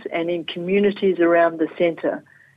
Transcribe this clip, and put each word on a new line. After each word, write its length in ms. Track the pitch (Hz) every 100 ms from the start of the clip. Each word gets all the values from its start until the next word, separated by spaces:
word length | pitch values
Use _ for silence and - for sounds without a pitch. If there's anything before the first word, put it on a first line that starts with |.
| -
and 180 | 165 170
in 140 | 175
communities 760 | 151 180 175 196 202 202 196 170
around 400 | 170 170 170 160
the 100 | 156 -
centre, 460 | 175 160 156 147 - _ _